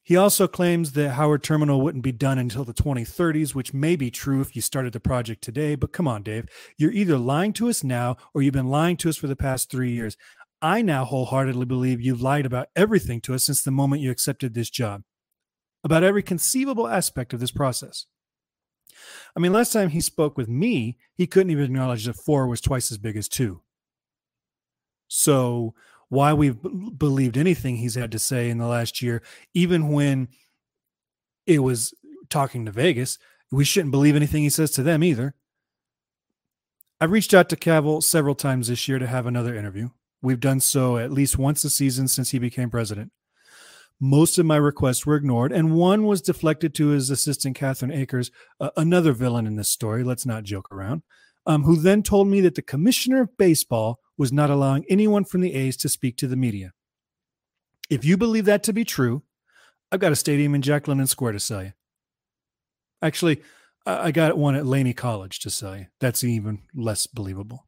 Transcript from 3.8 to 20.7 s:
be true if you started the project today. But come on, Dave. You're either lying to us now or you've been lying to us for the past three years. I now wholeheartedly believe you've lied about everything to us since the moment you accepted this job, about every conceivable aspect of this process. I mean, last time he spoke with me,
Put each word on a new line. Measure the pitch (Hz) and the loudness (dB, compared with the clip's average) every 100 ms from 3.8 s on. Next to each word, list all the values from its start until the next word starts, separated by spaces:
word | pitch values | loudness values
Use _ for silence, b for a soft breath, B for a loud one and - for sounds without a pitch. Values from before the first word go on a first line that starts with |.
| 156 | 0
be | 175 123 | 0 -2
true | - 143 135 | -4 -2 -2
if | 135 | -2
you | 117 | -6
started | - 139 127 | -6 -4 -6
the | 117 | -4
project | - 127 113 110 | -2 -2 -4 -10
today. | - 117 151 | -10 -4 -4
But | 147 143 | -2 -4
come | - 160 | -2 -4
on, | 107 | -4
Dave. | 104 110 117 B B - | -6 -8 -10 B B -2
You're | 151 | 0
either | 208 196 | 2 2
lying | 135 120 147 202 | 2 2 0 -2
to | - 233 | -2 -2
us | - | -2
now | 135 123 120 123 b | -2 -2 -2 -4 b
or | 151 | 0
you've | 139 | 0
been | 135 127 | 0 0
lying | 143 165 175 | 0 0 0
to | 165 | -2
us | 151 | -4
for | 143 | -6
the | |
past | 135 139 127 - | -4 -4 -4 -4
three | 131 123 | -4 -2
years. | 117 110 - B B B _ | -4 -6 -10 B B B _
I | 160 214 | -2 0
now | 214 139 | 0 0
wholeheartedly | 131 135 127 131 135 123 123 | -2 -4 -2 0 0 -2 -2
believe | 127 131 120 | -2 0 0
you've | 123 120 | -2 -2
lied | 127 147 135 | 0 0 0
about | 123 139 | -4 -4
everything | - 214 208 - 117 | 0 2 2 0 -8
to | - | -6
us | 127 | -2
since | - 139 | -2 -2
the | - | 0
moment | 135 139 143 | 0 2 0
you | 131 | -2
accepted | 127 - 135 131 | -2 -4 -4 -6
this | 113 113 | -6 -6
job, | - 113 101 - _ _ _ _ _ _ _ | -4 -6 -6 -16 _ _ _ _ _ _ _
about | 147 160 | 0 4
every | 185 202 | 4 2
conceivable | 196 175 - 254 277 233 226 | -2 -2 -2 -2 -2 -2 -2
aspect | 202 - - 123 | -2 -2 -6 -8
of | 120 | -6
this | 120 | -6
process. | - 135 120 - - - _ _ _ _ _ _ _ _ B B B B | -2 -2 -2 -10 -16 -18 _ _ _ _ _ _ _ _ B B B B
I | - | -2
mean, | 175 | 2
last | 208 240 | 2 2
time | 220 190 | 0 0
he | 160 | 0
spoke | - - 151 143 | -4 -2 -2 -2
with | 113 | -4
me, | 120 226 | -2 0